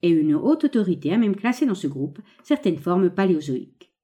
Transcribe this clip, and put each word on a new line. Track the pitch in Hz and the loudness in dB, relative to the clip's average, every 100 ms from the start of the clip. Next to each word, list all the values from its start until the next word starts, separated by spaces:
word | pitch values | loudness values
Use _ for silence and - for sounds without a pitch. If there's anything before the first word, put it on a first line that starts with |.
et | 175 | 2
une | 165 156 | 2 2
haute | 151 240 311 | 2 2 2
autorité | 302 233 190 156 143 | 2 0 0 -2 0
a | 202 | 2
même | 220 196 | 2 0
classé | 233 247 285 | -2 0 -2
dans | 185 | 0
ce | 135 | -4
groupe | 135 143 - - _ | -4 -8 -8 -20 _
certaines | - - 202 156 | -4 0 0 -2
formes | 170 180 185 | 0 2 2
paléozoïques. | 180 190 165 143 127 - _ _ _ | 2 0 0 0 -6 -6 _ _ _